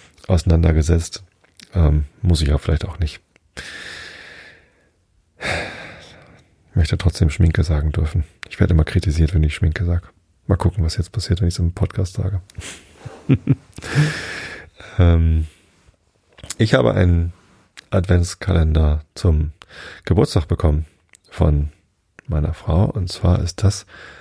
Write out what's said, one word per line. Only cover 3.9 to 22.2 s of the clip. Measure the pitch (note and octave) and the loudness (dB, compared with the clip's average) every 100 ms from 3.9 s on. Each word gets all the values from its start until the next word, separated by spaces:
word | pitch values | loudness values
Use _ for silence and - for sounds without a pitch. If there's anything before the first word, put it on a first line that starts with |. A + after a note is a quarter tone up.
| - - - - - - - _ _ _ _ _ _ _ - | -18 -18 -20 -20 -20 -20 -20 _ _ _ _ _ _ _ -14
Ich | - E2 - - - - - - - - _ _ _ - | -8 -8 -8 -14 -20 -20 -20 -20 -20 -20 _ _ _ 0
möchte | E2 E2+ | 0 2
trotzdem | F2 - D#2+ | 0 2 0
Schminke | - F2 - | 2 2 2
sagen | D#2+ D2+ D2+ | 0 0 0
dürfen. | D2 D2+ - D#2 - - | -2 -2 -2 -4 -10 -12
Ich | - | -2
werde | - | 2
immer | E2 D2 | 4 2
kritisiert, | F#2+ - D2+ D#2 | 0 0 2 2
wenn | F2 | 2
ich | D2+ - | 0 0
Schminke | E2 D2+ | -2 0
sag. | F2 F2 - _ _ _ - | -2 -2 -4 _ _ _ -4
Mal | F#2+ | 0
gucken, | - - D#2+ | 0 0 -2
was | - | -2
jetzt | E2+ | -6
passiert, | - - F2+ | -6 -2 0
wenn | F2 | 0
ich's | - | 0
im | E2+ | -2
Podcast | - F#2 - F#2+ | -2 -4 -2 -6
sage. | - F#2 F#2+ - - - - - - - - - | -4 -4 -6 -8 -16 -16 -16 -20 -20 -20 -10 -2
<laughs> | C3+ - C#3 _ - - - D3+ - - - - - - _ - - | 0 0 -2 _ -16 -6 -2 0 -2 -12 -14 -14 -16 -20 _ -10 2
Ähm, | E2+ E2 E2 D#2+ D#2 _ _ _ _ _ _ _ _ - - - | 4 6 4 2 -2 _ _ _ _ _ _ _ _ -20 -12 -2
ich | A2 | 0
habe | C3 A#2 | 2 2
einen | G2 F2+ F2 F2 - _ _ _ - - | 2 2 2 0 -6 _ _ _ -20 -4
Adventskalender | F#2+ F2 F2+ E2+ - - E2+ D#2 D#2+ D#2 D2 - | -2 2 2 0 -4 -2 2 2 2 2 0 -4
zum | - F#2+ D#2 D2+ - - - - - - | -2 0 2 -2 -8 -20 -20 -20 -12 -2
Geburtstag | E2 - - - | 2 2 0 0
bekommen | E2+ D#2+ D2 D#2 _ _ _ _ | 0 2 0 -4 _ _ _ _
von | - E2 D2 D2 _ _ _ _ _ | 0 2 2 -2 _ _ _ _ _